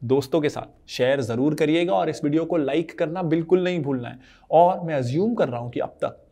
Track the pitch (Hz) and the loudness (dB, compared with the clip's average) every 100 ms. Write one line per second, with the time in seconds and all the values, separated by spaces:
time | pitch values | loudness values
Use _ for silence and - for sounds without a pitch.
0 | 120 135 135 165 147 120 - - - - | 0 0 2 0 0 -4 -12 -20 -14 -2
1 | 127 139 120 117 143 151 151 160 175 196 | 0 2 -2 0 0 2 2 2 2 0
2 | 165 147 147 156 165 175 135 151 165 - | 0 -2 0 0 0 -2 0 -2 -4 -4
3 | 165 180 170 165 165 185 180 180 139 131 | -4 -2 0 0 2 2 2 -2 -2 -4
4 | 120 123 - - _ 156 180 190 165 147 | -6 -12 -20 -20 _ 6 6 2 -2 -2
5 | 123 143 214 226 151 120 123 - 127 - | 0 0 0 0 0 -2 -6 -6 -6 -4
6 | 135 - _ | -6 -6 _